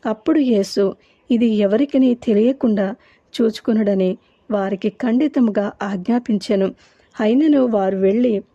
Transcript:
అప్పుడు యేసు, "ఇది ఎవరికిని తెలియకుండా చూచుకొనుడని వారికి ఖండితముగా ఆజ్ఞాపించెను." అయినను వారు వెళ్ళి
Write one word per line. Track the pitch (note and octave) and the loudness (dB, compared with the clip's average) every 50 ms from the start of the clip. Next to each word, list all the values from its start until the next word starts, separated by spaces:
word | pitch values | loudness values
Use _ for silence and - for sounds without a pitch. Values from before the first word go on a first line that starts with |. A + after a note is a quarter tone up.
| _ | _
అప్పుడు | B3+ G#3+ - _ - D#4+ D#4 | -6 -6 -4 _ 0 0 2
యేసు, | C#4+ B3+ A#3 G3+ G3 F#3+ - - G3+ G3 - _ _ _ _ _ _ _ | 2 2 2 0 0 -2 -2 -2 -2 -2 -2 _ _ _ _ _ _ _
"ఇది | C4 A3+ A#3+ | 0 2 2
ఎవరికిని | A#3 A3 G#3 G#3 G3 G3+ A#3 C#4+ C#4+ - C4+ C4 B3+ A#3+ | 2 2 2 2 2 2 2 0 0 2 2 2 2 2
తెలియకుండా | A#3+ - - A3 G3+ G#3+ A#3+ C4+ C4 - B3 G#3+ G3+ G3 F#3+ G#3+ - _ _ _ _ _ _ _ - | 0 0 0 2 2 2 2 0 0 0 0 0 0 -2 -4 -4 -10 _ _ _ _ _ _ _ -2
చూచుకొనుడని | A#3 A3+ A3 - - - A3+ G#3+ A3 G3+ G3+ F#3+ F#3 F#3 F#3+ - _ _ _ _ _ _ | -2 -2 -2 -4 -4 -2 0 0 2 0 0 0 0 0 -2 -4 _ _ _ _ _ _
వారికి | G#3 G3+ G3 F#3+ G3+ F#3+ - G#3+ | -4 -4 -2 -2 -4 -4 -4 -6
ఖండితముగా | G3 _ - B3 A3+ B3 D#4 D4 C4+ C#4+ B3 A3+ G3 G#3+ G3+ G#3 - _ G#3 | -6 _ -4 -2 0 0 0 0 0 0 0 0 0 -2 -4 -4 -6 _ -8
ఆజ్ఞాపించెను." | G3+ G3 F#3+ F3+ - A#3 B3 A#3+ - A3 G3+ F#3 - G#3+ G3 F#3+ F#3+ F#3 _ _ _ _ _ _ _ _ - | -8 -6 -8 -4 -2 -2 -2 -2 -2 -4 -4 -2 -2 0 0 0 -2 -4 _ _ _ _ _ _ _ _ -4
అయినను | A3 G#3+ A#3 C4 D4+ D#4+ D4 C#4 C4 | -2 0 2 2 2 2 2 2 2
వారు | B3 A3 G#3 G3 F#3+ G3 F#3+ | 2 0 0 0 0 -2 0
వెళ్ళి | F#3+ F#3+ G3 A3+ B3 B3 A3 G3 - _ _ | 0 2 2 2 0 0 0 -2 -4 _ _